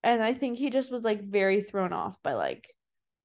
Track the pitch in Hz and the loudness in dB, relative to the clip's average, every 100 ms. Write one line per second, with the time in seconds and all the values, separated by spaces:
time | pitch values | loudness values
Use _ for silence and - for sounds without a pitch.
0 | 226 233 220 254 269 240 277 254 262 247 | 2 2 2 0 -2 -2 0 0 -2 -2
1 | 226 214 202 202 190 196 202 196 185 165 | -2 -2 0 2 4 4 2 -2 -2 -2
2 | 196 185 - 120 71 - - _ _ _ | -4 -6 -4 -2 -2 -4 -12 _ _ _
3 | _ _ | _ _